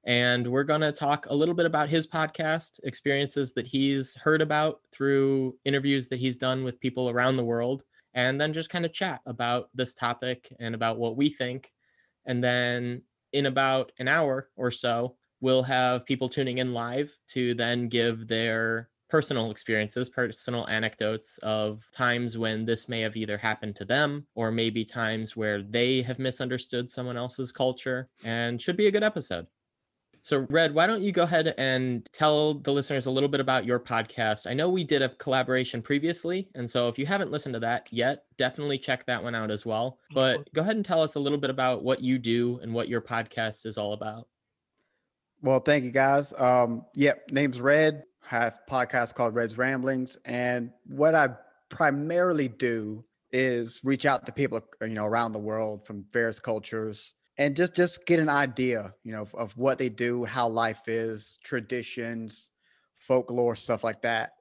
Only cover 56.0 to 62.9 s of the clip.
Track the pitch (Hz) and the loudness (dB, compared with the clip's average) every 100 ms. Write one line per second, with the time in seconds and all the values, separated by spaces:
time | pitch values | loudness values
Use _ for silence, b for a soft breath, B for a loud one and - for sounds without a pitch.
56 | 101 123 113 107 - 110 - 113 110 101 | -6 0 0 -2 -4 -4 -4 -6 -6 -8
57 | - _ _ - 143 143 180 175 175 - | -16 _ _ 0 0 2 0 4 2 2
58 | - 170 156 143 139 120 127 113 98 - | 2 4 4 4 2 2 0 0 -4 -12
59 | 113 110 104 - 110 117 131 131 131 104 | -12 -10 -8 -8 -8 0 0 2 -2 -2
60 | 120 123 117 127 117 113 113 107 - 113 | -2 -2 -2 0 0 2 0 -2 -4 -4
61 | 113 110 - - - 127 107 123 117 - | -2 -6 -12 -16 -6 -6 -4 -6 -6 -8
62 | 117 113 110 - - _ _ _ _ | -8 -8 -10 -14 -18 _ _ _ _